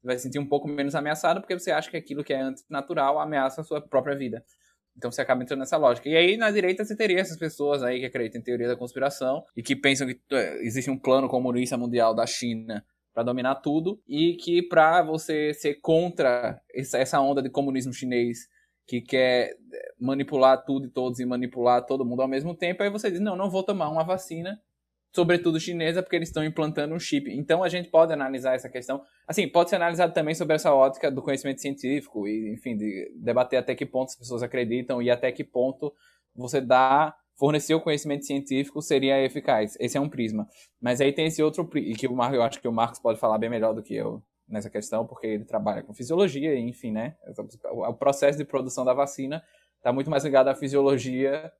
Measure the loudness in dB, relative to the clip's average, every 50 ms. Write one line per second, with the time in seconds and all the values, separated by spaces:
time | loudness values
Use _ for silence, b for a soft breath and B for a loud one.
0 | _ -4 -4 -4 -4 -4 -4 -4 -2 0 0 0 0 -2 -4 -4 -4 -2 -2 -2
1 | -2 -2 -2 0 2 2 2 0 -2 -6 -6 -4 -2 0 0 0 -2 -4 -10 -10
2 | -8 -8 -8 -8 -4 -2 -2 -2 0 -4 -4 -8 _ _ -8 -8 -6 -4 -2 2
3 | 2 2 2 2 0 0 0 0 0 0 -2 -4 -8 -6 -6 -6 -6 0 0 0
4 | 2 2 -4 -4 -4 -6 -6 -8 _ _ _ _ _ _ _ _ _ _ _ -8
5 | -8 -6 -4 -4 0 0 0 0 0 -4 -4 -6 -2 -2 0 4 6 4 4 4
6 | -2 2 4 4 6 6 4 2 0 2 2 2 2 0 0 -2 -4 -6 -2 -2
7 | 0 2 2 2 0 -2 -6 -6 -8 -8 -4 -2 0 0 2 2 0 -2 -2 -2
8 | -4 -4 -4 -4 -4 -4 -6 -8 -4 -4 -2 -2 0 -2 -2 -4 -6 -10 -4 -2
9 | -2 -2 -2 -2 -2 -2 -2 -2 -6 _ _ -12 -4 -4 -4 2 2 2 2 2
10 | 0 -4 -6 -10 _ _ -2 0 0 -2 -4 -6 -6 -4 -4 -4 -4 -4 -6 -2
11 | 2 4 4 4 4 2 -2 -2 0 0 0 0 -2 -2 -2 -4 -4 -2 0 2
12 | 2 2 2 0 -2 -2 -4 -6 -4 -6 -6 -6 -8 -10 -10 -10 _ _ _ _
13 | _ _ _ -4 -2 -2 -2 -2 -2 -2 -2 -2 -2 -2 -2 0 0 -2 -6 -6
14 | _ -8 -2 2 2 2 0 -2 -4 0 0 0 0 4 4 6 6 6 6 4
15 | 2 2 -2 -4 -4 -2 -2 0 0 -2 -2 -2 -2 -4 -4 -2 2 4 4 4
16 | 4 0 0 2 2 2 2 2 0 -4 -6 -6 _ _ -8 -8 -6 -2 0 0
17 | 0 2 2 2 2 2 2 0 -2 -2 -2 -2 -2 0 -2 -2 -4 -6 -8 -8
18 | -6 -2 0 0 0 0 -2 -6 -12 _ _ _ _ _ _ _ _ -6 -6 -6
19 | -4 -2 2 2 4 4 4 2 0 -2 -6 _ _ -16 -14 -14 -14 -16 _ _
20 | -4 -4 -2 -2 -4 -2 2 6 6 6 6 6 2 -4 -4 -4 -4 -4 _ -4
21 | -2 -2 -4 -4 -4 -4 -2 -4 -4 -6 -4 0 4 4 4 4 2 0 -2 -2
22 | -2 -2 -2 -2 -2 -2 -2 -4 -4 -4 -6 -4 -4 -4 -2 0 -2 -2 -2 -2
23 | -4 -4 -2 -2 -2 -2 -2 -2 -4 -2 -2 -2 -2 -2 -2 -2 -2 -2 0 -2
24 | 0 0 -2 -4 -4 -10 -10 -8 -8 -8 -10 -12 _ _ _ _ _ _ _ _
25 | _ _ _ 2 4 4 4 4 4 0 0 0 -4 -4 -4 -2 -2 0 0 -2
26 | -2 0 -2 -2 -2 -2 -4 -4 -4 -2 -2 -2 -2 -2 -2 -4 -4 -4 -4 -6
27 | -4 -2 -2 -2 -2 -2 -6 -6 2 2 2 2 4 0 0 -2 -6 4 6 6
28 | 6 6 4 -2 -2 -4 -4 -2 0 0 0 0 -2 -8 -10 -10 -6 -6 -6 -6
29 | b b b b b b -2 -2 -2 2 4 4 4 4 2 2 2 0 2 2
30 | 2 2 2 0 0 0 -2 -2 2 2 2 4 4 6 8 8 6 6 4 0
31 | -2 -2 -2 -2 -2 -2 -4 -2 -2 -6 -6 -4 -6 -8 -6 -4 -2 -2 -2 -2
32 | -4 -8 -8 -6 -4 -4 -4 -4 -4 -6 -8 -8 _ -6 -4 -4 -4 -4 -6 -6
33 | -10 -12 -14 -8 -4 0 2 2 2 2 0 0 0 0 -4 -6 -6 -4 -2 -4
34 | -4 -4 -8 _ -12 -8 -6 -6 -6 -4 -2 -2 -2 0 -2 -4 -2 -2 -4 0
35 | 2 2 2 2 2 -2 -2 -4 -10 _ _ 0 0 0 -2 -4 -8 -10 b b
36 | b b b b b _ _ -12 -10 -2 -2 -2 2 4 6 6 6 6 6 4
37 | 4 2 -2 _ _ _ _ 0 2 2 2 2 2 2 0 2 2 0 -2 -2
38 | -2 -4 -4 -4 -4 -4 -4 -4 -2 -2 -2 -2 -2 -2 -6 -10 -2 2 2 2
39 | 4 4 4 4 2 0 -2 -4 0 2 2 2 2 -2 -4 -4 -4 -2 0 -2
40 | -2 -2 -2 -4 -4 -2 -2 -4 -6 b b b b b _ _ -2 -2 2 4
41 | 2 2 2 2 -2 -2 2 2 2 2 2 -2 -6 -2 -2 -4 -2 -2 -4 -4
42 | -4 -2 0 0 0 2 2 2 2 0 -2 -4 -6 -4 0 0 0 -2 -2 -2
43 | -2 -2 0 2 0 0 2 2 0 -2 -2 0 0 0 0 -2 -6 -8 -6 -6
44 | -6 -6 -8 -10 _ _ _ _ _ _ -10 -8 -8 -6 _ -8 -6 -4 -4 -4
45 | -4 -6 -10 -10 -6 -6 -4 -6 -6 -4 -4 -2 -2 -2 -4 -4 -8 -12 -14 -14
46 | -6 -2 2 2 2 2 0 -2 -2 0 0 0 -2 -6 -8 -8 -8 -6 -4 -4
47 | -6 -6 -10 _ -20 -16 -14 -14 -14 -14 -16 -14 -12 -10 -6 -4 -4 -4 -4 2
48 | 2 2 2 4 2 2 2 2 -6 -4 -2 -4 -4 -2 -4 -2 2 2 2 2
49 | 2 0 -2 -8 -8 -6 -6 -8 b b b b b b b _ -2 0 0 0
50 | 0 0 0 0 0 4 6 6 6 6 2 0 -4 0 2 4 4 6 4 2
51 | 0 -2 -2 0 0 0 0 -2 -6 -12 _